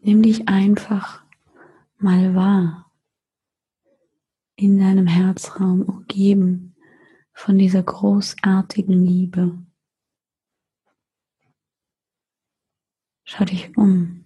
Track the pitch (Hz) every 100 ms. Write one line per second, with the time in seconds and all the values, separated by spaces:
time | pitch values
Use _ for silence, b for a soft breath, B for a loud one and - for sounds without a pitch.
0 | 214 208 220 220 - 196 196 208 - 202
1 | - - _ _ _ b b b b _
2 | 202 180 185 185 190 202 175 160 - _
3 | _ _ _ _ _ _ _ _ _ _
4 | _ _ _ _ _ _ 202 196 190 190
5 | 180 170 185 185 - - 190 185 190 190
6 | - 202 196 196 185 180 - b b b
7 | b b b - - 196 190 185 180 -
8 | 202 202 196 - 202 190 190 - 196 185
9 | 180 180 180 180 180 175 - _ _ _
10 | _ _ _ _ _ _ _ _ _ _
11 | _ _ _ _ _ _ _ _ _ _
12 | _ _ _ _ _ _ _ _ _ _
13 | _ _ - - 190 180 - - 208 185
14 | 175 -